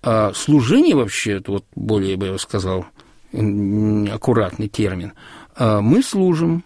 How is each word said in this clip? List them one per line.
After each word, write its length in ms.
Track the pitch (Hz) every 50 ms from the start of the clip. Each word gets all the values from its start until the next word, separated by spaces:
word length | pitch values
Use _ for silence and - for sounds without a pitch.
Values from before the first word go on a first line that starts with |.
А 320 | - 120 113 110 107 101 95
служение 600 | - - - 147 147 123 113 175 262 320 349 214
вообще, 380 | 143 120 101 - - - 113 101
это 180 | 95 92 -
вот 140 | 98 101 - _ _
более, 360 | - 104 107 110 104 98 95 95
я 40 | 92
бы 220 | 98 95 95 95
сказал, 480 | - - - 104 92 92 95 92 87 - _ _ - _ _ _ - -
м, 800 | - - 110 104 101 104 104 98 104 107 107 107 107 107 104 101
аккуратный 580 | 101 110 - - 120 113 107 92 - - 107 107
термин. 440 | - - 110 98 92 90 87 - - _ - - - - - - _
А 260 | - 127 110 107 104
мы 200 | 104 110 151 226
служим. 600 | 269 - - 202 190 185 175 156 165 170 165 170 180